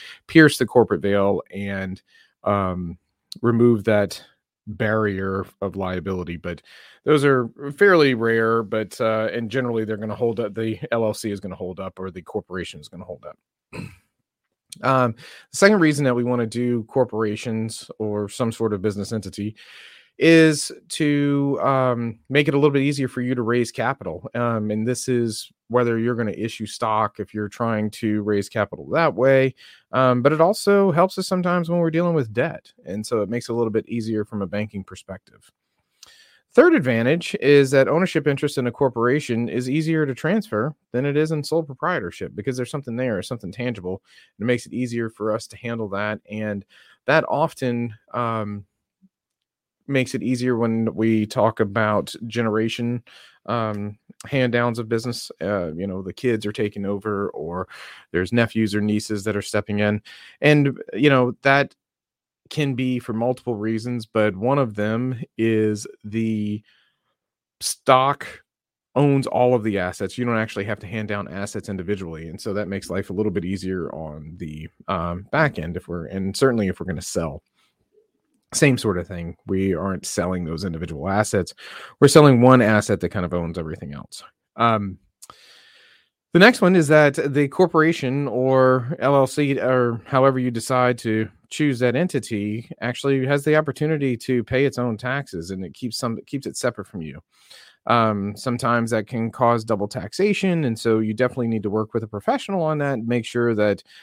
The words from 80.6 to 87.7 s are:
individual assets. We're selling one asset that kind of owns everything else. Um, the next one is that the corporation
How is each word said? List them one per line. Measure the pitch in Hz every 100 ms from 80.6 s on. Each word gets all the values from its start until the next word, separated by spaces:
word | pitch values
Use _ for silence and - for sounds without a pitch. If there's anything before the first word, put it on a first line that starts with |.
| 95
individual | 80 82 76 82
assets. | 101 107 101 87 - - - - -
We're | 139
selling | 156 147 123
one | 123 127
asset | 107 107 - 98
that | 85
kind | 104
of | 87
owns | 87 85 85
everything | 80 76 71
else. | 71 - - - _ _ -
Um, | 117 110 101 95 _ _ - - _ - _ _ _ _ _ _ _
the | 170
next | 214 247
one | 180 185
is | 147
that | 151 147 143 139
the | 143 139
corporation | - 180